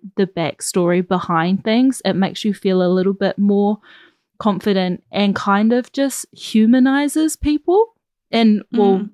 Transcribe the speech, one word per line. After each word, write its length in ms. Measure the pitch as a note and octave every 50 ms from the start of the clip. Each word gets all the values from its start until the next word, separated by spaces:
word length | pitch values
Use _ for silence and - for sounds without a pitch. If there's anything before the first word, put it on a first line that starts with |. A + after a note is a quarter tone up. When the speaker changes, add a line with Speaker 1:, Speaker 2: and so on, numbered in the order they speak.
| - G3 -
Speaker 1:
the 100 | - G3+
backstory 800 | F3+ - E3+ E3 C#3+ - - - - - F#3+ F3 F3 F3 F3+ F3+
behind 600 | - F#3+ F3+ - - F3 E3 D#3+ F3 F#3+ F#3+ -
things, 360 | A3+ A3 A#3 B3+ C4+ B3+ - -
it 80 | F#3+ F#3
makes 320 | F3+ G3 F#3 F#3 - -
you 80 | G#3+ G3
feel 280 | - - G3 F#3+ F#3
a 60 | F#3 F3+
little 240 | F3+ F#3 F#3 G3
bit 260 | G3 F#3+ G3+ F#3+ - -
more 420 | G3+ G3+ G3+ G3+ G3+ G3+ G#3+ G#3 _ - - - - _ _ _ _ _ _ -
confident 640 | - G#3+ G3 F3+ - G#3+ G3+ F#3+ F#3 F3+ F3+ - - _
and 240 | - F#3+ G3+ G3+ G3
kind 380 | - - G#3 G3 G3+ G#3+ A3 A#3+
of 180 | B3 B3 -
just 340 | - - C#4 C#4 B3+ - - -
humanizes 1040 | _ - - - - A3 A3 A3 A#3+ C4 B3+ C4+ C4+ C#4 D4 D4 - D#4 D#4 D#4 -
people. 580 | - - D4 D4+ D4+ - - F4 G4+ A4+ A4+ _ _ _ _ _ _ _ _
And, 320 | - A3+ A3+ A3 G#3+ G3+ - -
well, 280 | - A#3 G#3 G3 G3 F#3
Speaker 2:
Mm. 100 | G#3 G#3